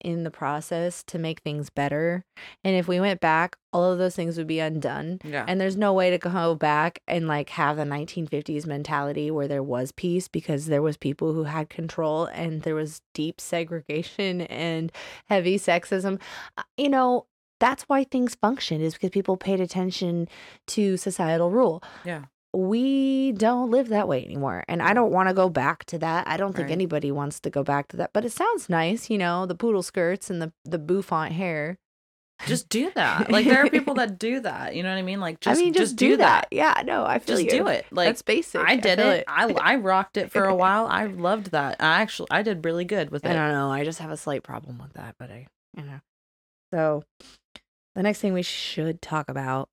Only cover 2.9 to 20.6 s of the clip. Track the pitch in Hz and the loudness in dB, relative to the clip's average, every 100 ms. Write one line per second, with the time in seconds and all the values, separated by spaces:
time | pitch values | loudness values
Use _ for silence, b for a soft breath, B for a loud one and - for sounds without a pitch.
2.9 | 180 196 180 160 160 180 - - 175 180 | 2 2 2 2 4 2 -4 -4 2 2
3.9 | 180 185 180 170 165 160 160 156 156 131 | 2 0 0 -4 -4 -2 -2 0 -2 -4
4.9 | 143 160 185 151 143 117 190 190 190 202 | -4 -6 -8 -6 -4 -2 0 0 2 2
5.9 | 190 180 175 175 180 170 160 151 151 165 | 4 4 2 0 0 2 2 2 2 0
6.9 | - - 170 160 147 - 170 147 151 143 | -2 -4 -2 0 -2 -4 0 0 0 -2
7.9 | 143 160 175 156 147 147 147 160 143 151 | -4 -6 -8 -4 -4 -4 -6 -4 -6 -2
8.9 | 147 143 147 147 156 143 139 139 123 135 | -2 -2 -2 -2 -2 -2 -2 -2 -4 -4
9.9 | - 180 175 - 165 - 143 156 143 156 | -4 -2 -2 -2 -6 -2 -4 0 2 2
10.9 | 147 135 147 160 160 147 156 151 - 165 | -2 -4 -2 -2 0 -2 -4 -6 -8 -8
11.9 | - 156 156 170 - 165 156 160 156 156 | -2 0 0 -2 -4 -4 -4 -2 -2 -4
12.9 | - _ - 156 - - 170 165 165 - | -10 _ -6 -6 -6 -6 -4 -4 -8 -6
13.9 | 151 - - 196 180 165 - 165 160 165 | -6 -6 -4 -2 -2 -6 -6 -4 -2 -4
14.9 | B B B - 196 175 196 - 170 - | B B B 0 2 2 2 2 2 2
15.9 | 190 190 196 B B B B - - 285 | -2 -2 -4 B B B B -12 -2 2
16.9 | 269 254 247 - _ _ - 240 269 - | 4 4 2 -2 _ _ 2 2 2 0
17.9 | 277 262 254 247 - 214 269 - 156 160 | 0 2 0 0 2 0 0 -4 -2 -2
18.9 | - 185 196 185 185 190 185 180 185 185 | -2 -2 0 0 -2 0 0 0 -2 -2
19.9 | - 175 170 170 B B B | -2 -2 -2 -4 B B B